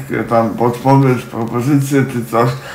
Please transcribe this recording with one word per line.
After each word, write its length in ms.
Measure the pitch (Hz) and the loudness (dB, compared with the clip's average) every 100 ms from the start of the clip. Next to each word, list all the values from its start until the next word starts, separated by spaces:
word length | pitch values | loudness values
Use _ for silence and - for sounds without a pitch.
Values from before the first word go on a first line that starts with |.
| - 117 | -4 -6
e, 40 | |
tam 260 | 113 117 147 | 0 0 0
podpowiedź, 720 | 123 120 120 135 135 135 117 | 0 -2 0 4 4 4 0
propozycje, 840 | - 110 113 120 127 143 135 139 135 | -4 -6 -4 -2 2 2 2 0 0
czy 120 | 120 113 | -4 -2
coś, 240 | 117 131 135 - | 0 0 -2 -10